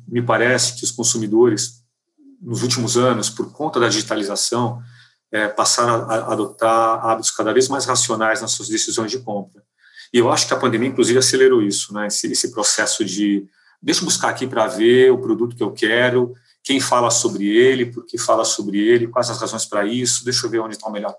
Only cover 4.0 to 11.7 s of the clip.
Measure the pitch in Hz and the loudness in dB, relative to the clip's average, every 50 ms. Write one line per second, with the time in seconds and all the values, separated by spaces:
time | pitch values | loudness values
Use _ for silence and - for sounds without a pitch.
4 | 104 - 113 107 101 98 101 98 - - 120 120 123 113 117 - - - - - | -2 -2 -4 -4 -4 -4 -4 -4 -4 -2 -2 -2 -2 -2 -4 -8 -12 -18 -20 -20
5 | - _ _ _ _ _ - 107 107 104 - - 107 - - - 120 120 117 113 | -20 _ _ _ _ _ -4 -2 -2 -2 0 0 0 0 2 2 2 2 2 0
6 | 113 117 113 113 113 - 110 110 104 98 - - 113 113 113 113 113 113 113 110 | 0 -2 -4 -4 -2 -2 -2 -2 -2 -4 -4 -2 0 2 4 4 4 2 0 0
7 | 113 113 113 113 117 - - - 113 107 113 127 131 127 139 139 123 123 127 120 | 0 -2 -2 -2 -2 -4 -4 -4 -2 0 2 2 2 2 0 -4 -2 -2 0 0
8 | - - 117 107 110 110 110 101 113 110 - - 107 98 107 107 - - 104 - | 0 0 0 0 0 0 0 0 -2 -4 -6 -6 -6 -6 -4 -4 -4 -4 -2 -4
9 | 113 107 113 131 120 - 104 101 95 - _ _ _ _ _ _ _ _ _ - | -4 -4 -4 -8 -8 -8 -8 -8 -8 -10 _ _ _ _ _ _ _ _ _ -20
10 | - - - 120 117 127 151 151 - - 143 131 - 127 113 107 120 131 131 - | -12 -2 2 2 4 4 2 0 0 -2 -2 -2 0 0 0 0 -2 -2 0 2
11 | 117 110 117 131 127 - - 131 131 131 127 120 107 101 | 2 4 4 2 2 2 4 6 6 6 6 6 2 2